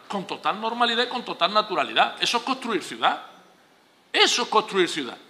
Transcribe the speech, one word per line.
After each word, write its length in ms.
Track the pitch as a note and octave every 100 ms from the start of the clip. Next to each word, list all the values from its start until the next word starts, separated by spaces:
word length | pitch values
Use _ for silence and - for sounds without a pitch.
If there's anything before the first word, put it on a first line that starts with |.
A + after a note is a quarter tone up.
| -
con 200 | G3+ F3+
total 340 | D3 D3+ F#3+
normalidad 440 | A3 A#3 A#3 A#3
y 40 | B3
con 160 | B3
total 280 | - E3+ F3
naturalidad. 720 | G#3 G#3+ E3+ A#2 A#2+ G3+ -
Eso 160 | - A#3
es 40 |
construir 380 | B3 C4 A#3+ F#3+
ciudad. 440 | - A2+ D3 A#3 - - - _ _ _ _ _ _
Eso 300 | F4+ G#4 -
es 60 | A#3
construir 400 | G#3+ G#3 F#3+ E3+
ciudad. 280 | D#3+ A#2+ -